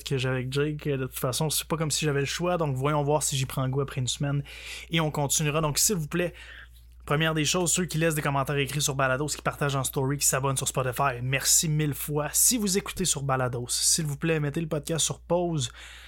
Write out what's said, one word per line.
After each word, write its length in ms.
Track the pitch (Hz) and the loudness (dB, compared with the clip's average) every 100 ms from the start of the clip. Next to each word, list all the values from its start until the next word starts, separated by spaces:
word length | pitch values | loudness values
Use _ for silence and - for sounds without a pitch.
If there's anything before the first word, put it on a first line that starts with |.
| - | -2
que 140 | 139 | -2
j'ai 100 | 127 | 0
avec 240 | 131 123 | -2 -2
Jake. 320 | 135 147 151 151 | 0 0 0 -2
Euh, 120 | 139 | -2
de 80 | 131 | -2
toute 100 | - | -4
façon, 320 | 131 123 160 | -2 0 0
c'est 180 | - - | 0 -2
pas 80 | 160 | -2
comme 140 | 156 | 0
si 160 | - 156 | 0 2
j'avais 140 | 139 | 2
le 80 | 139 | 0
choix. 300 | - 175 180 | -2 0 0
Donc, 180 | 160 127 | 0 0
voyons 260 | 139 151 | 2 2
voir 220 | 143 151 | 2 2
si 120 | 143 139 | 2 0
j'y 100 | 131 | -2
prends 200 | - 131 | 0 0
goût 140 | 131 | 0
après 200 | 135 - | -2 -2
une 60 | 123 | -2
semaine. 360 | - 143 143 143 - - - - | -2 0 -2 -4 -12 -14 -14 -4
Et 80 | 165 | 0
on 100 | 156 | 0
continuera. 520 | 147 143 - 151 147 | 0 0 2 2 2
Donc, 180 | 156 139 | 0 2
s'il 160 | - 202 | 2 2
vous 120 | 147 | -2
plaît, 280 | 170 175 - - - - - - - - | -2 -2 -4 -18 -18 -20 -20 -20 -20 -2
première 280 | 147 160 | 2 2
des 120 | 160 147 | 2 2
choses, 260 | 180 175 | 2 2
ceux 140 | - 180 | 0 0
qui 120 | 156 | 2
laissent 160 | 165 | 2
des 80 | 156 | 2
commentaires 360 | 147 139 135 143 | 0 0 0 0
écrits 260 | 135 143 | 0 0
sur 100 | 139 | 0
Balados, 360 | 139 135 131 147 | 2 2 2 0
qui 120 | - | -2
partagent 340 | - 127 147 139 | -4 -2 0 0
en 80 | |
story, 360 | 127 - 131 143 | 0 0 0 2
qui 80 | - | 2
s'abonnent 300 | 139 135 131 | 2 0 0
sur 100 | 135 | -2
Spotify, 520 | - 131 117 139 123 | 0 -2 2 0 0
merci 460 | 127 135 - - 175 | -2 0 4 4 4
mille 260 | 151 147 135 | 2 2 0
fois. 340 | - 147 147 | -4 -2 -2
Si 220 | - - 247 | 2 4 4
vous 220 | 208 185 | 2 0
écoutez 280 | - - 180 | -2 -4 -2
sur 180 | - | 0
Balados, 460 | 139 131 127 123 123 | 0 2 2 -2 -4
s'il 360 | - - - 156 | 0 2 2 0
vous 120 | 143 | -2
plaît, 220 | 165 160 | 0 0
mettez 220 | 147 143 | 0 -2
le 60 | 165 | -2
podcast 360 | 156 143 165 | -4 -2 0
sur 160 | - - | 0 -2
pause. 520 | - 175 175 160 120 - - - | 0 0 2 0 -2 -6 -18 -18